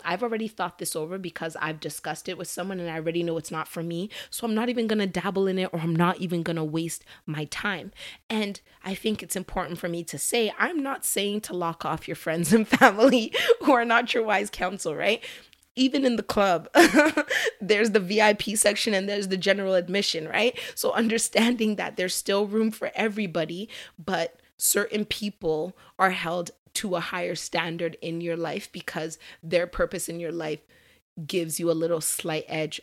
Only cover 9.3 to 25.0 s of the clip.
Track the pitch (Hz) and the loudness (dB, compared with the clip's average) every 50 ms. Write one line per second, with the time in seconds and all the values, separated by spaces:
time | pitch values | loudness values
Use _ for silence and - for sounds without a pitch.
9.3 | - 196 180 - - 196 175 139 175 165 - 175 170 170 170 - - 147 - - | -6 -6 -6 -4 -4 -4 -4 -4 -6 -4 -4 -4 -4 -4 -6 -6 -8 -4 -4 0
10.3 | - 240 226 208 - - 202 269 359 320 269 269 269 - - - - 208 196 202 | 2 2 2 0 0 0 -2 -2 0 -2 -4 -4 -6 -4 -4 -2 -2 0 0 0
11.3 | 202 214 214 - 202 180 175 165 165 - - 143 156 160 - - 165 - - 170 | -2 -4 -6 -6 -6 -4 -4 -4 -4 -4 -4 -4 -4 -4 -6 -8 -10 -8 -4 -4
12.3 | 160 165 170 147 190 226 220 - - - - 240 196 208 226 277 262 247 220 - | -2 0 2 4 4 4 6 4 4 6 8 6 8 8 6 6 6 6 2 0
13.3 | - 539 - - 466 - 330 285 277 240 233 233 226 233 247 220 - 247 226 220 | -2 -2 4 4 4 4 6 6 6 6 6 4 4 4 4 2 0 0 2 2
14.3 | 208 196 202 208 - - - 185 196 190 - 170 151 143 156 196 214 226 - - | 2 2 2 -2 -4 -4 -4 -4 -2 -4 -4 -4 -4 0 2 2 2 0 -2 -10
15.3 | - - - - _ _ _ _ _ - 262 269 269 285 269 254 240 220 208 - | -16 -16 -20 -20 _ _ _ _ _ 2 2 2 4 4 2 2 2 2 -2 -2
16.3 | - 220 202 196 175 160 - - - 285 339 302 185 269 294 311 302 - 285 - | 2 2 4 4 4 2 0 2 6 8 8 8 8 6 6 6 4 0 0 0
17.3 | 539 - - 466 - - 214 175 214 202 220 226 196 220 185 175 208 208 214 208 | 0 0 0 0 -2 -4 0 0 2 4 4 4 4 2 0 2 2 4 6 6
18.3 | 208 208 - - 202 220 - 208 208 208 - 233 208 190 190 202 202 208 202 190 | 6 4 0 -2 0 4 4 4 4 2 0 2 2 2 0 0 -2 -2 -2 -2
19.3 | 190 190 170 196 196 202 196 190 190 185 175 170 180 202 202 - - 165 156 156 | -2 0 2 2 2 2 2 2 2 2 2 2 0 0 0 0 -2 -4 -4 -2
20.3 | - 180 208 247 240 - - - - - - - - - 233 220 180 - - - | 0 2 2 2 0 -2 -10 -10 -8 -2 -2 0 2 2 2 2 2 0 0 2
21.3 | - - 220 233 247 214 226 214 208 190 180 170 - - 180 185 - - - - | 4 4 4 4 4 2 2 0 0 -2 -4 -6 -2 -2 -2 -2 -2 -4 0 0
22.3 | 196 202 208 196 202 220 220 226 220 - - - - - 202 220 202 214 214 185 | 2 2 2 2 2 2 2 2 0 -2 -6 -6 -2 0 -2 0 0 -2 -4 -2
23.3 | 156 175 160 156 165 180 208 - - - - - _ - 160 - 190 165 165 - | 0 -2 -2 -2 -4 -8 -10 -10 -12 -16 -18 -18 _ -14 -6 -4 0 0 0 -2
24.3 | - _ _ _ _ _ - - - 196 208 - - 214 | -4 _ _ _ _ _ 0 2 2 2 2 0 0 -2